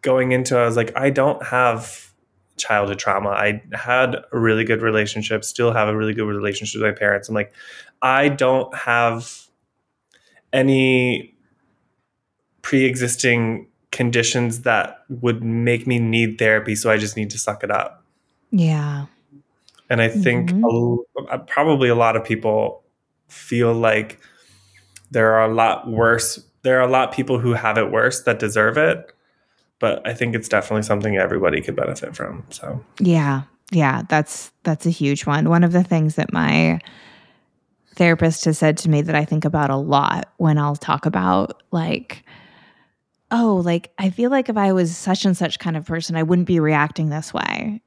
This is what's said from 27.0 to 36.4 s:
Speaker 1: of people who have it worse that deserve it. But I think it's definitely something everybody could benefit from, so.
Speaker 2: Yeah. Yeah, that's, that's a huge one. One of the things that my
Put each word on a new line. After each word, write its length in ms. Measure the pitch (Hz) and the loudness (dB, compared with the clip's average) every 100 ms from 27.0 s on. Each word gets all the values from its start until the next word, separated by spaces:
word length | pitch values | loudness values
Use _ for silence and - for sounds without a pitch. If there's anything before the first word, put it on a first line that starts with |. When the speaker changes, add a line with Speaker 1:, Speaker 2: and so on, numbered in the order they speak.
| 123 | 0
Speaker 1:
of 60 | - | -2
people 240 | 135 127 | -2 0
who 140 | 120 | 2
have 240 | 113 113 110 | 0 0 0
it 140 | 101 | 0
worse 320 | 110 117 131 | 2 0 0
that 160 | - 123 | -2 0
deserve 380 | 110 107 107 131 | -2 2 2 2
it. 340 | 160 - - - _ _ _ _ _ _ | 0 0 -6 -20 _ _ _ _ _ _
But 260 | 117 - - | -2 -2 -6
I 60 | |
think 220 | 120 120 113 | -4 -4 -4
it's 120 | 110 | -2
definitely 360 | 107 - 107 | -2 0 -4
something 340 | 107 101 107 98 | 0 -2 0 0
everybody 420 | 92 87 92 73 | 0 0 2 2
could 140 | - - | 0 -4
benefit 400 | - - - - | -4 -6 -10 -10
from, 280 | - - - | -12 -12 -14
so. 340 | - - 131 - - | -16 -12 -12 -12 -2
Speaker 2:
Yeah. 440 | 185 165 143 135 139 _ - | 2 4 2 -2 -6 _ -4
Yeah, 320 | 180 143 131 110 | 0 2 0 0
that's, 420 | 156 147 - - _ | -2 -2 -8 -16 _
that's 220 | - 156 170 | -4 -2 -2
a 40 | |
huge 340 | 165 143 143 - | 0 0 -2 -2
one. 240 | 147 156 | 0 2
One 140 | 170 | 4
of 80 | 175 | 4
the 120 | 175 | 4
things 320 | 180 165 156 156 | 2 2 0 0
that 160 | - | -2
my 460 | - | 0